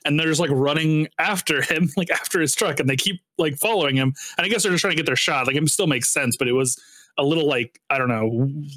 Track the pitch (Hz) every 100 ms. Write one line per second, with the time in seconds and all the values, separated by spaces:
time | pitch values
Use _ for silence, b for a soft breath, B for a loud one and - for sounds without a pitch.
0 | 147 147 160 151 160 135 139 156 160 156
1 | 156 - 185 185 - 143 - 160 175 -
2 | 170 160 - 180 151 - 202 147 135 131
3 | 196 180 - - 160 139 - 214 143 135
4 | 131 139 B - 180 220 196 175 196 165
5 | 147 127 - 143 127 139 151 - 180 127
6 | - 147 127 - 123 127 131 - B B
7 | B - 143 165 147 127 120 - _ 139
8 | 123 113 113 117 135 147 147